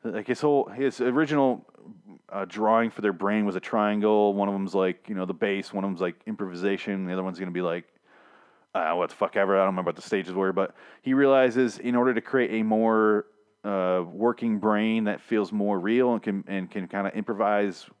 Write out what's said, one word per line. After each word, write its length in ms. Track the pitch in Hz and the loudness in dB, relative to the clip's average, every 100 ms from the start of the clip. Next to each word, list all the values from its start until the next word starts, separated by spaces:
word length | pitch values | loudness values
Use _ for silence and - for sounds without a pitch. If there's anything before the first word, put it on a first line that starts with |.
Like, 240 | 113 104 104 | -6 -8 -4
his 120 | 120 | -2
whole, 260 | 147 143 - | 2 2 0
his 340 | 107 135 - | -2 -4 0
original, 640 | 127 127 151 147 135 120 - - - - 104 90 _ | 0 0 0 2 2 0 -8 -20 -20 -20 -20 -20 _
uh, 140 | 98 95 | -10 -8
drawing 460 | 104 107 113 113 | -2 2 4 2
for 100 | - | 0
their 100 | 104 | -2
brain 340 | 90 98 107 101 | 0 0 2 0
was 100 | 92 | -2
a 40 | |
triangle. 760 | - 113 104 104 107 107 104 101 | -2 0 0 2 2 4 4 2
One 120 | 101 | 0
of 60 | |
them's, 220 | 98 98 98 | -2 -2 0
like, 340 | 95 87 - | 0 -2 -8
you 60 | 101 | -6
know, 100 | 92 | -6
the 80 | |
base. 400 | 87 104 98 98 | -2 -2 -2 -4
One 100 | 101 | -4
of 60 | 98 | -4
them's, 100 | 90 | -2
like, 220 | 92 85 - | -4 -4 -12
improvisation. 760 | 104 98 87 98 98 - 98 92 | -8 -8 -2 -2 -2 -4 -6 -4
The 80 | |
other 100 | 92 | -4
one's 160 | 92 90 | -6 -6
gonna 120 | 92 | -6
be, 100 | 90 | -4
like, 240 | 90 87 - _ _ - - - _ _ _ | -2 -4 -8 _ _ -20 -20 -20 _ _ _
uh, 200 | 95 80 | -2 0
what 160 | 87 85 | 0 -2
the 60 | - | -2
fuck 200 | 101 107 | -2 0
ever. 200 | 98 98 | 2 4
I 40 | |
don't 140 | 95 | 2
remember 160 | 92 87 | 2 -2
what 80 | 82 | -4
the 40 | |
stages 300 | - 101 90 | -2 -2 -2
were, 200 | 92 95 | -2 0
but 200 | 92 - - - - | 0 -2 -6 -20 -10
he 120 | - | -2
realizes 680 | 135 139 135 131 117 127 - | 2 6 6 4 4 0 0
in 160 | 120 123 | -2 2
order 180 | 123 | 2
to 80 | 117 | 0
create 400 | - 131 120 110 | 0 0 0 0
a 20 | |
more, 640 | 110 110 113 110 107 107 - _ _ _ 101 | 0 2 2 4 4 2 -2 _ _ _ -6
uh, 380 | 98 92 92 87 | -2 0 0 -2
working 540 | 87 113 117 117 107 | 0 0 0 -2 0
brain 460 | 107 104 110 113 107 | 2 2 2 0 0
that 140 | 101 | -4
feels 320 | - 113 95 | -2 0 0
more 260 | 107 101 98 | -2 0 0
real 360 | 92 117 127 | 2 2 2
and 100 | 113 | 0
can, 200 | 110 98 - | -2 -6 -4
and 240 | 98 90 | -8 -6
can 160 | 101 92 | -8 -6
kinda 260 | 98 98 | -4 -4
improvise 760 | - 104 104 104 104 104 87 - _ | -4 -6 -2 2 2 0 -4 -18 _